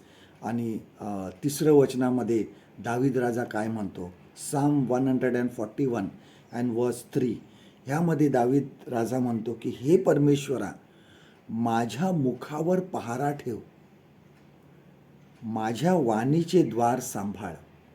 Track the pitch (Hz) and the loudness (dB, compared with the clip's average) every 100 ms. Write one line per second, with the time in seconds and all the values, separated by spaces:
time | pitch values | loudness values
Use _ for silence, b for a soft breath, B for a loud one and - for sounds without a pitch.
0 | B B B B 110 117 117 107 - - | B B B B -6 -4 -4 -6 -10 -14
1 | 104 98 95 - 147 143 156 147 131 127 | -8 -8 -8 -6 -6 0 6 6 6 4
2 | 127 127 110 117 98 B B - 120 117 | 0 0 0 0 0 B B -12 -6 0
3 | 135 127 120 117 120 107 110 113 98 90 | 0 0 0 -2 -4 -4 -4 -4 -6 -8
4 | 90 90 - - - 143 147 147 120 127 | -12 -14 -20 -16 -6 0 2 2 2 2
5 | 135 127 127 123 123 - 107 - 139 117 | 2 2 2 0 -2 -4 -8 -2 -2 0
6 | 95 - B B B 120 123 113 123 120 | -4 -8 B B B -4 -2 0 -2 -2
7 | - 143 123 - - B B B - 147 | -4 -2 -2 -4 -10 B B B -6 -2
8 | 170 151 147 123 123 143 139 - - 120 | 0 2 4 4 4 2 0 -10 -6 -2
9 | 113 127 123 113 113 110 127 110 127 190 | -2 0 0 -2 -4 -6 -6 -6 4 4
10 | 190 143 147 143 - 131 98 - B B | 6 4 6 4 0 -4 -4 -8 B B
11 | B B B B - 113 117 113 117 113 | B B B B -10 -4 0 0 0 -2
12 | 190 170 127 120 - 151 165 185 180 117 | -2 2 0 -2 -8 -4 0 0 -2 -6
13 | 110 123 143 143 127 107 - - - - | -6 -4 -2 -4 -6 -8 -10 -20 -20 -20
14 | - - - - - - - - - - | -20 -20 -20 -20 -20 -20 -20 -20 -20 -20
15 | - - - - 113 113 110 113 160 185 | -20 -20 -20 -14 -8 -4 -2 0 2 4
16 | 120 110 127 160 165 175 131 110 117 123 | 4 2 2 2 4 4 4 2 2 2
17 | 120 113 98 92 101 78 - - _ | -4 -6 -6 -6 -10 -12 -18 -20 _